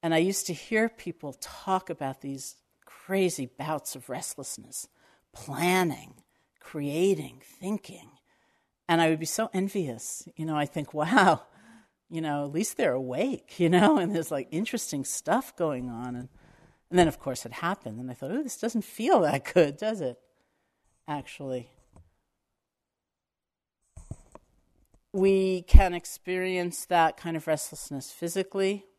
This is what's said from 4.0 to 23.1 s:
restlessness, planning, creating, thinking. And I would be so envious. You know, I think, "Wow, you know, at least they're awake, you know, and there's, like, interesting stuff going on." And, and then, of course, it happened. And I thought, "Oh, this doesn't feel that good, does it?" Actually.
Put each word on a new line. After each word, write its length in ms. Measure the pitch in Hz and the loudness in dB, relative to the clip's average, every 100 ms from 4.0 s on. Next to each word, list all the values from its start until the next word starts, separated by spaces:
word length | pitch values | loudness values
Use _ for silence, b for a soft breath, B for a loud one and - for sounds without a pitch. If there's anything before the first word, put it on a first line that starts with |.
| - | -10
restlessness, 800 | 123 - - 135 - 107 - - b b b b | -8 -8 -10 -10 -12 -12 -14 -14 b b b b
planning, 800 | - - - 175 185 180 139 - - _ _ _ _ | -20 -12 -2 2 2 2 -2 -12 -20 _ _ _ _
creating, 840 | - 156 143 151 190 175 135 120 | -14 -8 -4 0 2 2 -2 -12
thinking. 680 | - - 185 208 - - - _ _ _ _ _ _ _ - | -20 -12 -6 -6 -8 -20 -20 _ _ _ _ _ _ _ -2
And 140 | 170 | 2
I 80 | 165 | 2
would 100 | 160 | 2
be 60 | 165 | -2
so 240 | - 220 | -4 -2
envious. 760 | 190 196 202 156 117 - - - - | -2 -2 -2 -4 -6 -10 -12 -14 -8
You 100 | 160 | -4
know, 100 | 151 | -2
I 100 | 147 | -2
think, 280 | - 147 | -4 -6
"Wow, 500 | 147 156 240 190 156 - B B B B B _ | -4 2 6 6 4 0 B B B B B _
you 120 | 160 | -6
know, 240 | 160 147 143 | -4 -2 -2
at 60 | |
least 260 | 156 220 - | -2 -4 0
they're 160 | 214 | 0
awake, 680 | 131 127 127 240 262 _ - | 0 -2 -2 -2 -4 _ 0
you 100 | 170 | 4
know, 280 | 180 208 294 | 6 6 4
and 180 | 175 190 | 2 -2
there's, 160 | 156 | -2
like, 160 | 139 - | -4 -4
interesting 520 | 160 226 240 - 147 | -4 -4 -4 -6 -6
stuff 520 | 135 - - 214 - - | -6 -6 0 -2 -2 -4
going 340 | 165 131 123 | -2 -2 -6
on." 260 | 117 123 123 | -8 -8 -8
And, 140 | 127 b b b b b b | -12 b b b b b b
and 80 | 180 | 4
then, 100 | 165 | 4
of 120 | - | 4
course, 260 | - 127 117 | -6 -6 -8
it 80 | |
happened. 460 | - 165 196 - 107 | -6 -4 -4 -8 -10
And 100 | 127 | -10
I 40 | |
thought, 180 | 120 135 | -10 -6
"Oh, 100 | 226 | -6
this 160 | 285 - | -6 -6
doesn't 260 | 214 226 | -4 -4
feel 380 | - - 240 339 | -6 -4 2 4
that 320 | 156 139 - | 4 2 2
good, 240 | - 151 143 | 4 4 4
does 240 | 214 220 | -4 -2
it?" 180 | 139 120 _ _ _ _ _ _ _ _ - | -6 -6 _ _ _ _ _ _ _ _ -10
Actually. 640 | 147 131 - 139 127 117 _ _ - _ _ _ _ _ _ _ _ _ _ _ | -10 -10 -12 -8 -8 -8 _ _ -20 _ _ _ _ _ _ _ _ _ _ _